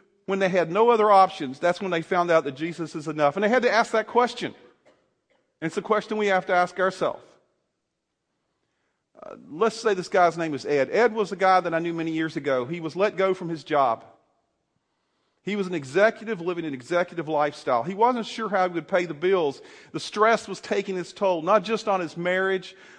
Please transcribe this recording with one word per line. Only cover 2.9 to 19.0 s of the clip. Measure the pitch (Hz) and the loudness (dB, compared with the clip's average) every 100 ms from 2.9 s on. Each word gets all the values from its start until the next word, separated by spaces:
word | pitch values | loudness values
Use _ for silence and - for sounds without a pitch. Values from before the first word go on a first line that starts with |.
| 165 | -8
is | 147 | -8
enough. | 151 147 160 | 0 2 2
And | |
they | 202 | 2
had | 247 | 2
to | 233 | 2
ask | 214 - | 2 2
that | 220 214 | -2 0
question. | 233 240 - 151 - - _ _ _ _ _ _ _ _ _ | 0 0 -2 -10 -12 -20 _ _ _ _ _ _ _ _ _
And | 160 | -6
it's | 202 | -6
a | |
question | 190 214 - 214 | 0 -2 0 -2
we | 202 | 0
have | 190 180 | 0 2
to | |
ask | 180 175 185 | 2 2 0
ourselves. | 185 185 151 - - _ _ _ _ _ _ _ _ _ _ _ _ _ _ _ _ _ _ - | -2 0 -4 -4 -12 _ _ _ _ _ _ _ _ _ _ _ _ _ _ _ _ _ _ -20
Uh, | - 53 87 | -20 -20 -16
let's | 151 220 220 | -2 -2 0
say | 233 | -2
this | 190 170 | -2 0
guy's | 190 175 165 | 2 4 2
name | 160 | -4
is | 139 | -6
Ed. | - 143 131 | -2 0 2
Ed | 190 240 | 2 2
was | 214 196 | 0 -4
a | 190 | 0
guy | 190 185 | 4 4
that | 175 | 2
I | 165 | -2
knew | 170 | -4
many | 165 160 | -4 -4
years | 160 160 151 | -4 -4 -4
ago. | 139 131 | -2 -2
He | 123 170 | -2 -6
was | 160 160 | -8 -2
let | 208 170 | -2 0
go | 190 | 0
from | 185 170 | -2 -6
his | 165 | -8
job. | - 147 131 113 - _ _ _ _ _ _ _ _ _ _ _ _ _ | -2 2 2 0 -8 _ _ _ _ _ _ _ _ _ _ _ _ _
He | 185 208 | -6 -4
was | 185 | -4
an | |
executive | 175 135 156 214 220 214 196 | -6 -2 4 4 2 -6 -6
living | 170 175 160 | -4 -4 -6
an | |
executive | 131 123 175 175 170 156 | -8 -4 -2 -2 -6 -4
lifestyle. | 151 147 143 - 120 | 0 0 -2 0 0
He | 143 | 0
wasn't | 196 233 247 214 | 0 2 2 -6
sure | - 220 | -8 -2
how | 190 185 | 0 0
he | |
would | 170 156 | -2 -2
pay | 185 | -2